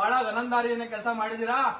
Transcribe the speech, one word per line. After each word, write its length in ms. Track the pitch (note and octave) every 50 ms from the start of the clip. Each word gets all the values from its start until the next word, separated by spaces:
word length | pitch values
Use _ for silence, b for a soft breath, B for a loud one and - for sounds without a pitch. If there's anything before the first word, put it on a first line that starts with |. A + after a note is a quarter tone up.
ಬಹಳ 120 | G3 A3 A#3 - G#3+ G#3+
ಗನಂದಾರಿಯನ್ನ 580 | G#3 A#3 B3 B3 A#3+ A#3+ A#3+ A#3+ A#3+ A#3 A#3 A3+ A3
ಕೆಲಸ 140 | G#3 G3+ A#3 A#3 A3+
ಮಾಡಿದೀರಾ 360 | G#3+ G#3+ A3+ A3+ A3+ A3+ C4 D#4 - - - -